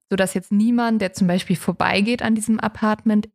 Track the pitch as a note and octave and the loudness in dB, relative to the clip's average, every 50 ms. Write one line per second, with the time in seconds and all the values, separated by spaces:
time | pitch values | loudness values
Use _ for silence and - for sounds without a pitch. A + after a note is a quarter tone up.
0 | _ - G3 F#3 F#3+ F#3 - F#3+ - - G#3 G3+ A3 A#3+ A#3+ A#3+ A#3 A3+ A3+ G#3+ | _ -4 -2 0 0 0 -2 -6 -4 -2 0 2 2 2 2 2 0 0 0 0
1 | G3 F#3 - - G3 F3 F3 F#3+ - - F3+ - - - F3 - - - - G3 | -2 -2 -2 0 0 2 2 0 0 -2 -4 -2 -2 -4 -2 0 0 0 2 2
2 | G3+ A#3 B3 A#3+ - A3 A3+ G#3+ G#3+ A3+ A3 G#3+ A3 G#3+ - - A3+ G#3+ G#3+ - | 0 0 0 0 0 0 0 0 0 0 0 0 -2 -4 -4 -2 -2 0 0 0
3 | - A3 G#3+ G#3+ - - | 0 0 2 2 0 -2